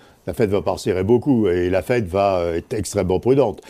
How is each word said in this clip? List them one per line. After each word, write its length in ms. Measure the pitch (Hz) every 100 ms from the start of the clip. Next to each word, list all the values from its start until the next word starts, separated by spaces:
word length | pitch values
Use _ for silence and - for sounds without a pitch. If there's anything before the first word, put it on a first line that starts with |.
| - _ -
La 80 |
Fed 160 | 90 104
va 120 | 98
pas 100 | 90
resserrer 320 | 90 113 92
beaucoup, 440 | 95 123 147 120 98
et 220 | 87 90
la 120 | 92
Fed 240 | 90 123 92
va, 340 | 95 98 92
euh, 180 | 85 85
être 160 | -
extrêmement 480 | 110 92 101 92 92
prudente. 400 | 120 135 117 -